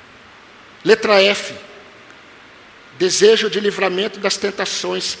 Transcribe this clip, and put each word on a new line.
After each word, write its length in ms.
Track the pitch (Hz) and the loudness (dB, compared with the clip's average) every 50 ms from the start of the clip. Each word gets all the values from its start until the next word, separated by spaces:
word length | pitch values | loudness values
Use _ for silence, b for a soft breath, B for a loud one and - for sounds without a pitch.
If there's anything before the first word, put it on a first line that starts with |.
| - - - - - - - - - - - - - - - - - | -20 -20 -20 -20 -20 -20 -20 -20 -20 -20 -20 -20 -20 -20 -20 -4 2
Letra 380 | 170 220 214 - 220 208 196 | 2 2 4 4 4 4 6
F, 320 | 190 202 202 196 - - 120 - - - - - - - - - - - - - - - - - - - - - - - - - - - - 127 | 4 4 2 -2 -6 -8 -12 -14 -18 -20 -20 -20 -20 -20 -20 -20 -20 -20 -20 -20 -20 -20 -20 -20 -20 -20 -20 -20 -20 -20 -20 -20 -20 -20 -6 -2
desejo 520 | 175 185 175 - 202 214 226 214 220 214 | -2 0 2 4 4 6 4 4 2 -2
de 100 | 160 202 | -2 -2
livramento 580 | 208 202 190 190 196 185 180 185 202 214 202 196 | -2 -2 -2 -2 -2 -2 -2 -2 -4 -6 -6 -6
das 160 | 196 196 - | -4 -4 -4
tentações 840 | - - 202 196 - 190 - - - - 175 180 185 180 - - - | -4 -4 -6 -4 -6 -6 -6 -6 -6 -6 -6 -6 -6 -6 -6 -8 -10